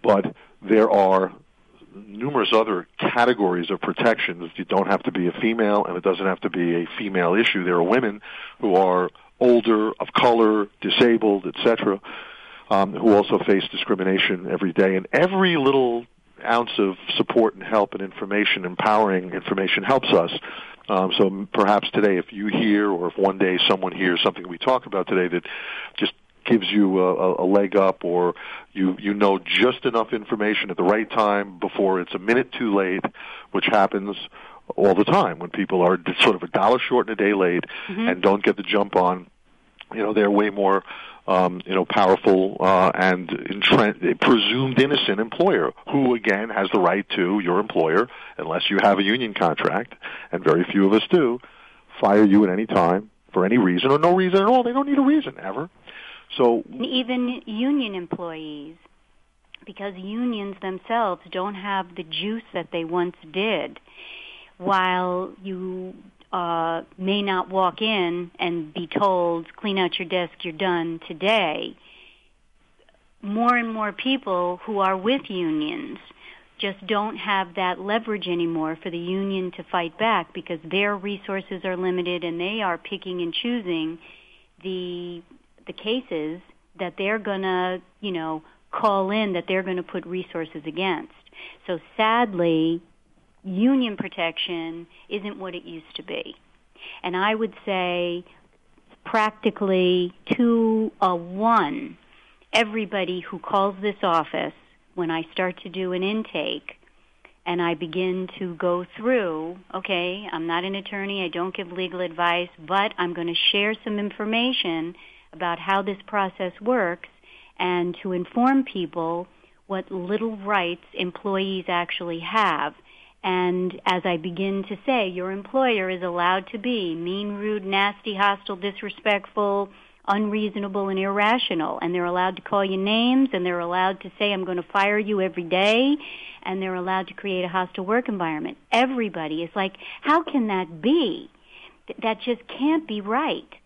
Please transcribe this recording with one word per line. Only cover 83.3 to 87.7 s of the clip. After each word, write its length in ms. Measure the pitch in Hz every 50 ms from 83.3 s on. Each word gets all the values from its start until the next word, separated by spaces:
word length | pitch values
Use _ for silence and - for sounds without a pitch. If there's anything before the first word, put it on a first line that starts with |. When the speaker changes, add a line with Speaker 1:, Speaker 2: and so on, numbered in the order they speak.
| 165
Speaker 2:
choosing 640 | - - 240 240 240 208 180 170 160 156 160 165 165 - - - - - _ _ _ _ _ _ _
the, 600 | - 190 190 185 180 180 175 175 175 175 175 170 170 _ - _ _ _ _ _ _
the 80 | - 175
cases 640 | - - 214 226 262 247 - 175 160 151 156 160 180 - _ _ _ _ _ _ -
that 160 | 190 175 170
they're 220 | - 196 196 214 226
gonna, 600 | 196 208 202 190 190 190 185 180 180 180